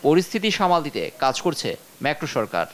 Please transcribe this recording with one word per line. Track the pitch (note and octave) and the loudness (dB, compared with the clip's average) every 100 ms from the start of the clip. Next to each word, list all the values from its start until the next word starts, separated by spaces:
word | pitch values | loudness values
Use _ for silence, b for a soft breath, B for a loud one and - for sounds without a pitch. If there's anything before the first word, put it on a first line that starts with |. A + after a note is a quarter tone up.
পরিস্থিতি | C#3+ E3 F3+ A3 G#3 | 6 4 2 -2 -2
সামাল | - F#3 E3+ | 0 2 2
দিতে | D3+ G#2 E2 - | 0 -4 -6 -2
কাজ | C3+ B2+ | -2 0
করছে | C#3+ D3+ A2+ - - - | -2 -2 -6 -8 -12 -6
ম্যাক্রো | C#3 D3 D3+ | -4 -4 -4
সরকার। | C3 G#2+ F2 D#2+ | -4 -2 -2 -4